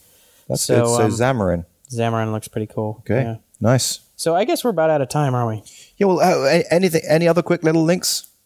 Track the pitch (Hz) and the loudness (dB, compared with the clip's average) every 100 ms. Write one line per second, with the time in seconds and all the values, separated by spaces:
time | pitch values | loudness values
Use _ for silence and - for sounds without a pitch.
0 | _ _ _ _ - 135 - 123 117 120 | _ _ _ _ -6 -4 0 2 2 2
1 | 113 104 123 131 95 87 85 _ - 117 | 2 0 0 0 0 -2 -6 _ -12 -4
2 | 117 113 110 110 - - 107 - 107 107 | -2 -2 -2 -6 -8 -10 -8 -6 -8 -8
3 | - 107 123 113 _ - 107 123 - - | -4 -2 -2 -6 _ -4 0 2 0 -8
4 | _ - 165 170 233 339 247 170 160 151 | _ -6 -2 0 0 -2 -2 0 0 0
5 | 135 147 147 123 120 107 - - - - | 0 0 0 0 -2 -4 -10 -20 -14 -2
6 | 202 175 170 160 135 165 - 165 185 160 | 0 2 2 2 2 2 2 2 2 0
7 | - 156 170 170 165 175 160 160 160 180 | 0 2 2 2 0 0 2 2 2 0
8 | - - - _ | -2 -6 -8 _